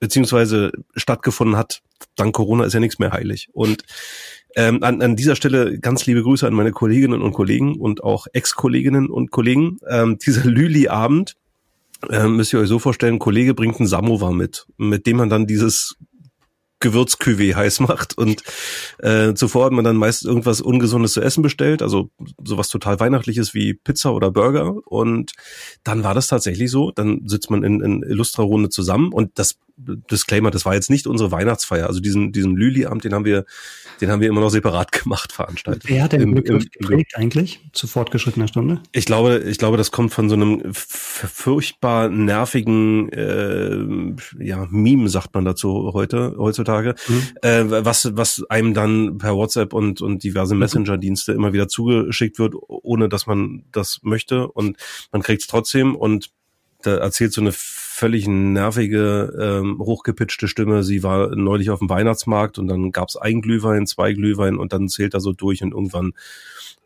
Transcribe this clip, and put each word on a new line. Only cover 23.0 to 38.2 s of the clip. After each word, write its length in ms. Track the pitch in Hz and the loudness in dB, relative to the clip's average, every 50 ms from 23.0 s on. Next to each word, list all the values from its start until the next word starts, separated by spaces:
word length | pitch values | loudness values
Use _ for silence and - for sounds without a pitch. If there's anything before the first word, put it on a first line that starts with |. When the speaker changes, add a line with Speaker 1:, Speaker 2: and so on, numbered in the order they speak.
| 113 123 139 127 - 123 107 120 110 - - | 2 2 2 0 0 -2 -2 -2 -2 -2 -2
Speaker 1:
wie 200 | 107 104 104 101 | -2 -2 -2 -2
Pizza 380 | - - - 139 - - 143 113 | -4 -2 -4 -2 0 0 0 0
oder 200 | 104 95 95 92 | 2 0 2 2
Burger 420 | 104 104 127 139 147 - 87 98 214 - - | 4 4 4 4 2 0 -2 -4 -6 -10 -6
und 400 | - 107 113 117 113 117 - - - _ - - - - - - - _ - | -2 -2 0 0 0 -2 -4 -6 -10 _ -20 -20 -20 -18 -18 -20 -20 _ -8
dann 180 | 107 110 113 104 | -4 -4 -2 0
war 100 | 98 98 | 0 0
das 140 | 127 131 | 0 0
tatsächlich 460 | - 139 120 - 101 87 95 123 127 127 | 2 0 0 0 -2 -2 -2 -2 0 0
so, 180 | 135 147 185 | 0 0 0
dann 300 | 190 - 107 107 104 - - 95 | -2 -2 0 0 0 -2 -2 -2
sitzt 240 | 104 104 - - 110 | -4 -4 -2 0 -2
man 100 | 104 101 | 0 2
in, 180 | 101 104 101 | 2 2 2
in 220 | 98 101 101 - - | 2 0 0 0 -2
illustrer 400 | - 110 104 117 - - - 110 | -2 -2 -2 -2 -2 0 0 0
Runde 260 | 101 107 110 107 95 | 2 2 2 2 0
zusammen 440 | - - 92 85 85 117 160 180 - | 0 -2 -2 0 2 2 2 0 2
und 260 | - 110 92 - - | 0 -2 -2 0 -2
das 220 | 98 - - _ _ _ _ _ | -2 -2 -2 _ _ _ _ _
Disclaimer, 720 | 127 - 98 110 - - 107 101 - - 104 104 110 107 | -12 -12 -12 -12 -8 -4 -4 -4 -2 0 2 2 2 2
das 160 | 95 95 - | 0 0 -2
war 80 | 95 95 | 0 0
jetzt 160 | 101 95 - | 0 2 2
nicht 160 | 139 143 - | 0 0 0
unsere 240 | 131 123 110 110 92 87 | 0 -2 0 0 0 0
Weihnachtsfeier, 540 | 82 95 117 113 - - - 95 82 82 | 0 0 0 0 0 -2 -4 -2 -2 -2
also 120 | - 90 92 | -2 -4 -2
diesen, 320 | 90 101 98 104 104 92 101 | -2 0 0 0 0 0 0
diesen 240 | 98 95 95 92 | 0 0 0 2
Lüli-Abend, 480 | 92 110 127 131 131 123 - 110 113 - | 2 2 2 2 2 -2 -2 -4 -6 -4
den 100 | 110 104 | -4 -2
haben 100 | 104 104 | -2 0
wir, 220 | 107 101 98 95 _ - - - - - - - - - - | 2 0 0 0 _ -14 -20 -20 -20 -20 -20 -20 -20 -8 -4
den 100 | 101 92 | -2 0
haben 100 | 104 104 | 2 2
wir 80 | 107 107 | 2 2
immer 140 | 104 104 107 | 2 4 2
noch 80 | 107 | 4
separat 420 | 101 107 95 110 85 87 92 - - | 2 2 0 2 0 0 -2 -2 -4
<laughs> 100 | - - | -4 -4
gemacht, 300 | 240 - - - - - | -2 -4 -4 -6 -10 -8
veranstaltet. 520 | - - - 87 - - - - 117 - | -8 -8 -8 -8 -12 -6 -6 -6 -6 -4
Speaker 2:
Wer 160 | - 131 131 147 | -2 0 0 2
hat 80 | 160 151 | 2 2
den 80 | 143 | 2
Speaker 1:
Im, 140 | 113 104 120 | 2 4 4
Speaker 2:
Begriff 300 | 135 - - 113 107 113 | 2 2 2 2 0 0
Speaker 1:
im, 40 | - _ - | -2 _ -10
im 60 | - 95 | -4 0
Speaker 2:
geprägt 240 | 101 156 160 - - | 2 2 0 0 -2
eigentlich 440 | 117 110 117 - 147 180 170 - - _ 151 - | -2 -2 0 0 0 -2 -2 -4 -14 _ -12 -10
zu 140 | - - | -8 -8
fortgeschrittener 600 | 117 - 127 117 - - 120 | -4 -4 -4 -4 -2 -2 -2